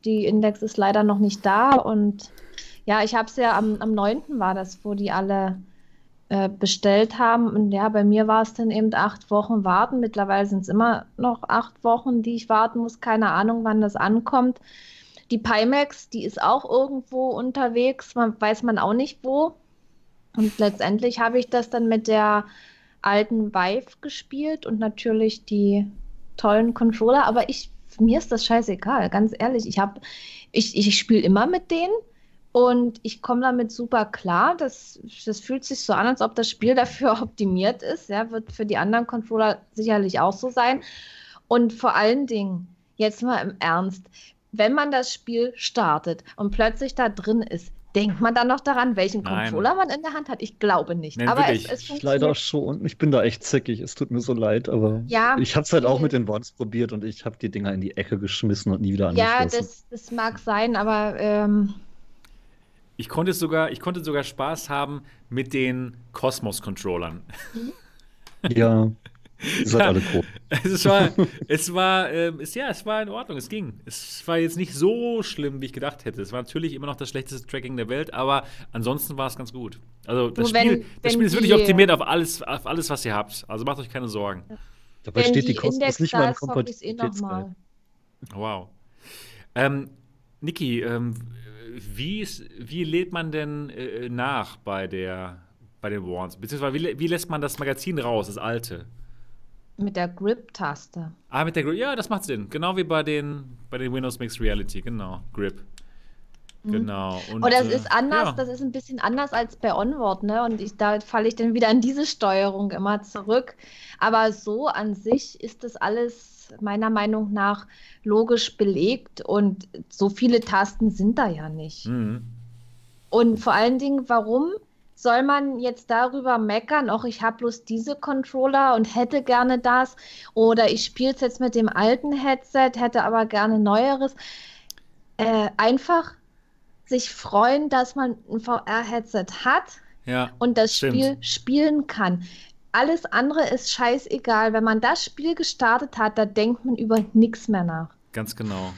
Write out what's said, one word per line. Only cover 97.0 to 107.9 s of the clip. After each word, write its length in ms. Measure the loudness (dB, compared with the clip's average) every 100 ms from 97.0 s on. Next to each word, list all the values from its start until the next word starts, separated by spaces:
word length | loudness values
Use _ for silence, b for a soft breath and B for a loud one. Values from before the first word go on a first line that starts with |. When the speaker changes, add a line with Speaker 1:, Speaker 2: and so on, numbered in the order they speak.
| -4
Speaker 2:
lässt 220 | -4 -4
man 120 | -6
das 180 | -6 -6
Magazin 400 | -6 -6 -4 -4
raus, 280 | -2 -2 -2
das 100 | -6
alte? 480 | -6 -6 -8 -14 -16 -18 b b b b -20 -20 -20 -6
Speaker 1:
Mit 220 | -6 -4
der 100 | -6
Grip-Taste. 1040 | -4 -4 -4 -6 -8 -8 -8 -14 -14 -14 -16 _
Speaker 2:
Ah, 160 | -2 -2
mit 100 | 0
der 80 |
Grip. 140 | -2 -2
Ja, 180 | -4 -4
das 140 | -4
macht 140 | -6 -4
Sinn. 240 | -6 -6
Genau 260 | -4 -4 -2
wie 80 |
bei 200 | 0 -2
den, 540 | 0 -2 -4 -10 -12 -18 -12
bei 80 | -6
den 160 | -4
Windows 260 | -4 -4 -6
Mixed 220 | -10 -2
Reality. 400 | 0 0 -4 -6
Genau, 420 | -6 -8 -8 -10 -10
Grip. 280 | -6 -6 -6 -18 -18 b b b b -20 -20 -20 -14
Speaker 1:
Mhm. 280 | -4 -4 -2
Speaker 2:
Genau. 280 | -4 -4 -6
Und, 220 | -8 -2
Speaker 1:
Und 100 | 2
das 140 | 4 2
Speaker 2:
äh, 20 |
Speaker 1:
ist 220 | -2 0